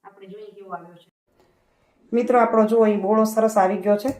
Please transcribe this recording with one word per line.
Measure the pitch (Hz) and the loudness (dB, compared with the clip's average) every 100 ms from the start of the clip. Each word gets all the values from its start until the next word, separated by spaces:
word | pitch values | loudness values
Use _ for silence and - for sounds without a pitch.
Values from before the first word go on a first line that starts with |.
આપણે | - 196 196 | -20 _ -20
જોઈએ | 208 202 | -20 -20
કેવો | 196 190 | -20 -16
આવ્યો | 175 170 175 | -16 -16 -20
છે. | _ _ _ _ _ _ _ _ _ _ _ | _ _ _ _ _ _ _ _ _ _ _
મિત્રો, | 233 240 247 | -4 0 2
આપણો | 226 220 214 | 2 2 2
જો | 226 | 2
અહીં | 220 202 | 2 0
બોળો | 190 208 | 0 0
સરસ | 220 220 220 220 | 0 0 0 2
આવી | 185 196 | 0 0
ગયો | 202 208 | -2 -2
છે. | 247 | -2